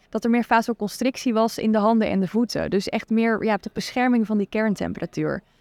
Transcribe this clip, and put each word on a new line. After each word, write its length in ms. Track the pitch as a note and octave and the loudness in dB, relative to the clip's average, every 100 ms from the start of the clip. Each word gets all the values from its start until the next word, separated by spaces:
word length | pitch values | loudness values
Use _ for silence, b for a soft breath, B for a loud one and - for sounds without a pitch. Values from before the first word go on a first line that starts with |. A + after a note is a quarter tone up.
| b | b
dat 160 | A3 | -4
er 60 | A#3 | 0
meer 140 | A#3+ | 0
vasoconstrictie 880 | A3+ A#3 A3+ A#3 G#3 - B3+ - B3+ | 2 2 2 -4 -6 -2 -4 -2 0
was 240 | A3 A3+ - | 2 0 0
in 140 | A3 | 0
de 60 | A3 | 2
handen 300 | G#3 A3+ G#3+ | 4 4 2
en 120 | F#3+ | 0
de 80 | F#3 | 0
voeten. 420 | G#3+ A#3+ - D#3+ | 0 0 -2 -2
Dus 180 | F#3+ - | -2 -2
echt 220 | A3 - | -4 -2
meer, 340 | A3 A3+ G#3+ | 0 2 0
ja, 120 | A3+ G#3 | 0 -2
de 100 | - | -4
bescherming 540 | - - - B3 A#3+ G#3 | -8 -6 0 2 2 2
van 120 | G#3+ | 0
die 80 | G3 | 0
kerntemperatuur. 920 | G#3+ A3 F#3+ - - F3 - D3+ C#3 - _ | 0 0 0 -4 -6 -8 -4 -4 -4 -10 _